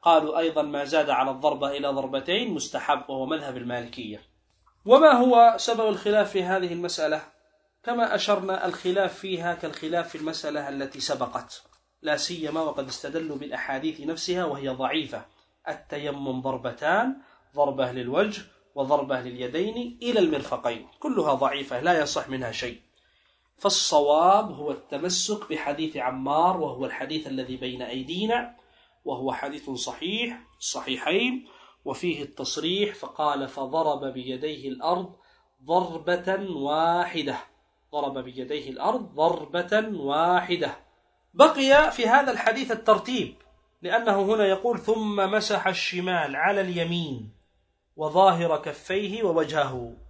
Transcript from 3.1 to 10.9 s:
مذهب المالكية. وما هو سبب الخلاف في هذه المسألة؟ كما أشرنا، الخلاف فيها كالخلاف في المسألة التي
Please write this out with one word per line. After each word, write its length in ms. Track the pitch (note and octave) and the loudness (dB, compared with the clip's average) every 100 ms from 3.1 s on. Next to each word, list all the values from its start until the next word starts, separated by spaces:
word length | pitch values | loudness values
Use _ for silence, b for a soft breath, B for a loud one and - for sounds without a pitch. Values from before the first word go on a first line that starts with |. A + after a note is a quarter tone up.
| C3+ C3 | -6 -4
مذهب 320 | D#3+ C#3+ B2+ | -4 -6 -8
المالكية. 640 | A#2+ B2 A#2+ - A2 G#2 - _ _ _ _ _ G3 | -6 -6 -8 -12 -12 -12 -16 _ _ _ _ _ 8
وما 260 | C4 D#4 | 10 10
هو 420 | B3+ B3+ A#3+ A#3 A3+ | 10 8 10 10 8
سبب 300 | - A3+ A3 | 0 2 2
الخلاف 440 | F#3+ G#3 G#3 G3+ | 0 2 2 2
في 120 | G3+ | 0
هذه 300 | F3+ F#3+ F3+ | 0 0 -2
المسألة؟ 480 | E3+ F3 - D#3 D#3 - _ _ _ _ _ | -4 -6 -2 -2 -2 -6 _ _ _ _ _
كما 320 | - A#3+ A3+ G3 | -4 0 0 0
أشرنا، 500 | - G3+ F#3+ F#3+ F3+ | 2 2 2 -2 -2
الخلاف 480 | - F#3 F#3+ F#3+ | -2 0 2 0
فيها 400 | - G3 F3+ E3+ | -2 -6 -4 -2
كالخلاف 560 | E3+ D#3+ D3 D#3+ E3+ E3+ | -4 -6 -6 -4 -2 -4
في 80 | D#3 | -6
المسألة 520 | D#3 D#3+ D3+ D3 C#3 | -8 -6 -6 -6 -6
التي 300 | C#3 C#3 | -8 -8